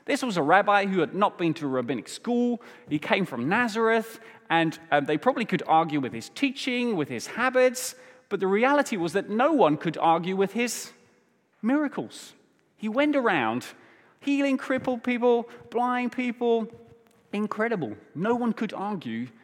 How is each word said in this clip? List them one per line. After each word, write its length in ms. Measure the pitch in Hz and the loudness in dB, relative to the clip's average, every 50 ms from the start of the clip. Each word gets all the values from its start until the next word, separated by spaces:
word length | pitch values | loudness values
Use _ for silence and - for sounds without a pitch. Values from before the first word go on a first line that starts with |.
| - | -4
This 180 | - 285 254 269 | -2 -2 -2 -2
was 120 | 247 190 | -2 0
a 60 | 170 139 | 0 4
rabbi 440 | 147 180 202 202 214 202 202 196 | 4 6 4 6 6 4 4 4
who 120 | 196 190 185 | 2 2 2
had 160 | 156 123 160 | 0 0 0
not 240 | 185 208 185 - - | 0 0 0 0 0
been 160 | 175 165 147 | -2 -2 -2
to 120 | - 151 | -2 -2
a 20 | 135 | -2
rabbinic 400 | 131 127 120 113 127 110 - - | -2 -2 -2 -2 -4 -6 -6 -10
school. 520 | - - - 226 240 240 240 240 240 220 - - - - - - | -14 -10 -4 -2 0 2 2 0 0 -4 -8 -14 -20 -18 -10 -4
He 100 | 151 151 | -4 -4
came 260 | - - 220 196 180 | -2 0 0 0 0
from 240 | - 131 117 120 151 | -2 -2 -2 -2 0
Nazareth, 680 | 196 240 247 233 196 226 226 220 226 226 220 - - - - - - - _ - | 0 0 0 0 0 0 2 2 2 2 0 -4 -12 -20 -20 -20 -20 -14 _ 0
and, 260 | 160 165 165 165 - - - - | 0 2 2 0 -2 -6 -4 0
um, 140 | 151 147 143 | 0 0 2
they 140 | 151 151 156 | 0 -2 0
probably 260 | - 247 277 277 220 | 0 0 0 0 -2
could 180 | - 185 151 - - | -2 -2 -2 0 4
argue 320 | 156 160 165 160 151 147 | 4 4 4 2 0 -2
with 120 | 131 113 98 | -2 -4 -6
his 180 | 113 - - | -8 -12 -10
teaching, 640 | - - 285 269 254 - - 269 247 247 240 240 214 | -6 -2 -2 -2 -2 -2 -4 -4 -2 0 0 0 0
with 120 | 160 143 135 | -2 -2 -2
his 200 | 127 110 - - | -4 -8 -8 -8
habits, 680 | - 214 247 262 247 254 254 254 247 - - - - - - - - - _ - | -4 -2 -2 2 4 4 4 4 2 0 -8 -10 -12 -14 -20 -20 -20 -20 _ -6
but 120 | 208 170 | -4 -2
the 80 | 196 190 | 0 2
reality 480 | 196 214 240 269 294 294 269 - 240 | 2 4 4 4 4 4 2 0 -2
was 160 | 180 170 165 156 | -2 -2 -2 -2
that 180 | 196 - - | -2 -2 -2
no 220 | 208 226 262 320 320 | 0 2 2 4 4
one 240 | 262 180 151 147 | 6 6 4 4
could 200 | - - 170 151 | 2 -2 -4 -2
argue 380 | - 151 165 165 170 165 185 190 | 2 4 4 4 4 2 -2 0
with 200 | 190 196 190 - | 0 0 0 0
his 380 | 233 240 233 - - - - - _ _ _ _ _ _ _ _ _ _ _ _ _ - | -2 -4 -2 -4 -8 -10 -14 -18 _ _ _ _ _ _ _ _ _ _ _ _ _ -2
miracles. 680 | 220 269 302 302 254 - - 120 101 - - - - - _ _ _ _ _ _ _ _ | 0 0 0 0 -2 -4 -6 -10 -10 -10 -16 -20 -20 -20 _ _ _ _ _ _ _ _
He 120 | - 208 220 | -10 -8 -4
went 260 | 214 269 294 302 277 | 0 2 2 2 2
around 520 | 277 240 220 180 143 117 110 113 123 - - - - - - - _ _ _ _ _ | 2 2 2 2 2 2 0 0 -2 -6 -8 -16 -20 -20 -20 -20 _ _ _ _ _
healing 360 | - 285 285 277 277 277 262 | -4 -2 0 2 2 2 0
crippled 460 | 254 - - 262 247 - 262 254 233 - | 0 -2 -2 -2 -2 0 -2 -4 -2 -2
people, 460 | 254 247 233 240 247 233 233 233 - - - - - | -2 -2 2 4 4 4 2 0 -4 -12 -20 -14 -6
blind 420 | - 233 240 247 247 247 247 233 - | -4 -2 0 0 0 0 -2 -2 -4
people. 560 | 254 247 247 226 - 240 233 226 226 214 226 - - - - - - _ _ _ _ _ _ - | -4 -4 -4 -4 -2 0 2 2 2 0 -4 -10 -18 -20 -20 -20 -20 _ _ _ _ _ _ -4
Incredible. 640 | 202 214 202 - 202 220 233 226 185 135 107 104 - - - - | -4 -4 -2 -2 -2 -2 -2 -2 -2 -4 -6 -8 -12 -16 -14 -8
No 200 | 143 185 226 247 | -4 -2 0 0
one 180 | 233 240 233 214 | 0 0 -2 -2
could 200 | - 233 - - | -2 -4 -6 -6
argue 560 | - 190 208 208 165 131 120 110 113 123 127 - - | -6 -6 -6 -6 -6 -6 -6 -6 -6 -8 -10 -12 -20